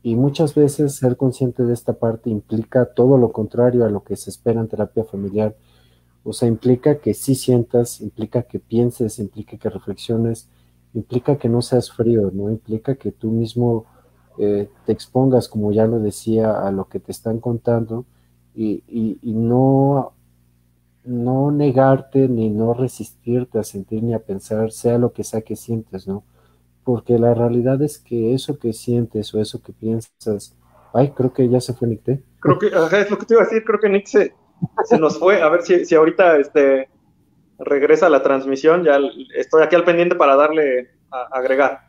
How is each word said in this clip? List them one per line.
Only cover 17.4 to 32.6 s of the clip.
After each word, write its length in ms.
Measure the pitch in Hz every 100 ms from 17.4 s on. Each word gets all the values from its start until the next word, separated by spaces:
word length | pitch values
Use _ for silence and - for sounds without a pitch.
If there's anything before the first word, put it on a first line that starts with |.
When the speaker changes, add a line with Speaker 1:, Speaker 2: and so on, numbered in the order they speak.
Speaker 1:
contando 680 | 123 117 - 117 113 117 120 _ _ _ _
y, 280 | - 107 98 _
y, 300 | 117 110 -
y 100 | 120
no, 800 | 110 117 123 131 135 139 139 123 _ _ _ _ _ _ _ _ _
no 460 | 123 120 120 131 143
negarte 760 | 147 147 131 135 135 - 135 135
ni 200 | 117 110
no 220 | 104 113
resistirte 840 | 120 127 - 107 _ - 123 123 110
a 60 |
sentir 380 | 98 101 95 110
ni 120 | 117
a 40 | 113
pensar, 520 | - 98 - 110 110
sea 240 | - 120 120
lo 140 | 120
que 120 | -
sea 180 | 104 110
que 140 | - 110
sientes, 500 | - 113 110 95 98
¿no? 160 | 101 _ _ _ _ _ _
Porque 340 | - 117 - 120
la 160 | 117
realidad 460 | 117 120 120 123 135
es 160 | 147 -
que 360 | _ 120 113
eso 240 | 135 - 139
que 140 | 117
sientes 640 | 110 - 120 113 107 104
o 60 | 107
eso 220 | 107 -
que 100 | -
piensas, 840 | - 110 113 - _ 113 101 - _ _ _ _
ay, 160 | 113 139
creo 220 | - 127
que 160 | - 127
ya 120 | 123
se 140 | 123
fue 140 | 117 120
Nick 140 | 110
T. 200 | - 139 _ _
Speaker 2:
Creo 180 | 147
que, 100 | -